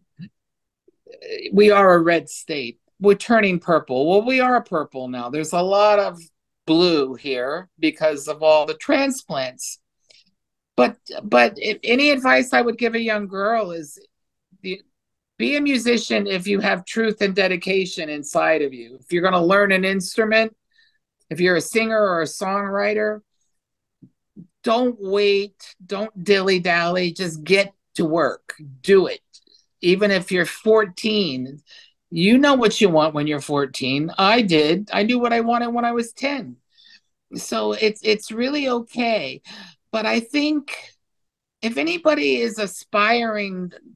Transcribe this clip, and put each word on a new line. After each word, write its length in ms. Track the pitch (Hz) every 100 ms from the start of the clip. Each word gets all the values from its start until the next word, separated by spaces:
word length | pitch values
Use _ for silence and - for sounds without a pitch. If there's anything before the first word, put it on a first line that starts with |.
| _ - 170 _ _ _ _ _ _ _ - - - - -
we 160 | 196 208
are 240 | 202 190
a 80 | 175
red 280 | 165 170 -
state. 500 | - - 151 120 - _ -
We're 140 | 196
turning 460 | 202 - 233 202 175
purple. 500 | - 160 - 127 147
Well, 160 | 196 233
we 140 | 262
are 200 | 254 247
purple 440 | 233 170 147 135 127
now. 220 | 127 120
There's 240 | 147 151
a 80 | 175
lot 380 | 185 196 208 208
of 200 | 196 175 165 _ _ _ -
blue 480 | 160 180 160 135
here 560 | 123 143 127 127 160 185 _
because 500 | 156 151 156 147 147
of 140 | 151
all 240 | 156 151 151
the 80 |
transplants. 1040 | 156 - 277 277 254 - 147 127 123 - - _ _ _ _ _ _ _ _ _ -
But, 220 | 240 - - -
but 300 | 208 240 233 208
if, 200 | - 208
any 260 | - 247 294
advice 440 | 277 254 262 254
I 80 | 254
would 180 | 240 226
give 160 | 240 233
a 40 |
young 280 | 226 214 202
girl 440 | 190 202 233 190
is 280 | 170 147 - _ _ _ _ _ 185
the, 180 | 185 185 _ _ _ _ _ -
be 200 | 233 285
a 40 |
musician 640 | 285 262 220 233 - 220 202
if 220 | 190 185
you 120 | 196
have 260 | 190 190 -
truth 360 | - 226 214
and 140 | 202 190
dedication 760 | 190 180 185 190 180 - 160
inside 540 | 151 143 170 160 160
of 100 | 143
you. 240 | 127 117 131
If 140 | -
you're 80 | 175
gonna 240 | 180 180 170
learn 260 | 196 202
an 140 | 190 190
instrument, 720 | 196 185 - 220 220 220 - _ _ _ _ _ _ -
if 100 | 151
you're 160 | 180 175
a 60 |
singer 400 | - 220 220 220
or 200 | 208 170
a 40 | 156
songwriter, 960 | - 190 196 202 196 202 214 214 214 - _ _ _ _ _ _ _ - _ _ - 175 _
don't 340 | - 226 247 220
wait, 760 | 190 202 208 196 202 _ - - 180
don't 380 | 196 214 190
dilly-dally, 880 | 175 196 190 185 180 170 170 180 180
just 300 | 165 165 160
get 300 | 151 196 196 - _ -
to 100 | 165
work, 500 | 165 139 98 - - 151 135
do 240 | 180 196 160
it. 160 | - _ - _ _ _ _
Even 280 | 180 185 208
if 220 | 190 175
you're 140 | 180 165
fourteen, 1160 | - 220 220 208 175 226 214 185 131 127 151 _ - - _ _
you 280 | 170 185 254
know 180 | 285 269
what 240 | 226 -
you 80 | 202
want 240 | 156 156
when 140 | 147 151
you're 140 | 147
fourteen. 680 | 139 147 139 - 127 139 160 -
I 240 | 190 233
did. 480 | 214 165 151 180 208
I 100 | 190
knew 160 | 208 247
what 140 | 240
I 80 | 233
wanted 280 | 226 233 240
when 160 | 240 240
I 60 |
was 220 | 240 233
ten. 440 | - 277 285 165 - _ _ - - _ _ _ 185
So 380 | - 226 214
it's, 280 | 208 214 214
it's 280 | 220 208 -
really 380 | 220 254 294 269
okay. 720 | 240 233 233 233 214 139 131 - - 185 _ _
But 140 | 220 214
I 140 | 226
think 560 | 226 294 294 302 277 - - _ _ _ _ _ _ _
if 160 | 226 233
anybody 600 | 311 349 311 294 285 254
is 220 | 233 220
aspiring 1120 | 202 - - 214 208 240 233 214 196 185 180 - -